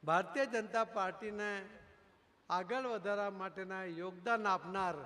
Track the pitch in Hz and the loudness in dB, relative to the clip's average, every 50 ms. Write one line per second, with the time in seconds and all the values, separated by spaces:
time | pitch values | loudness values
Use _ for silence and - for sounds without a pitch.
0 | - 151 160 175 196 180 - 277 277 247 233 226 214 214 - 226 226 226 233 220 | 4 6 4 4 4 2 0 0 0 2 2 -2 -2 0 2 0 0 2 0 0
1 | 190 185 180 - 220 214 208 208 208 208 202 196 190 202 220 - - - - - | 0 0 -2 -4 -6 -6 -4 -2 -2 -2 -2 -4 -6 -10 -14 -18 -20 -20 -20 -20
2 | - - - _ _ _ _ _ _ _ 165 180 185 175 233 262 262 254 233 214 | -20 -20 -20 _ _ _ _ _ _ _ 2 2 2 2 0 0 0 0 -2 -2
3 | 175 202 202 202 208 202 202 190 190 190 190 190 190 185 190 190 190 185 170 165 | 0 0 0 2 0 -2 -2 -4 -6 -6 -4 -6 -6 -6 -4 -6 -4 -4 -4 -4
4 | 175 185 185 180 180 240 233 226 214 202 190 180 143 175 185 196 190 180 170 147 | -6 -6 -8 -6 0 2 2 4 6 4 4 4 2 -2 0 2 2 2 0 -2
5 | 135 | -6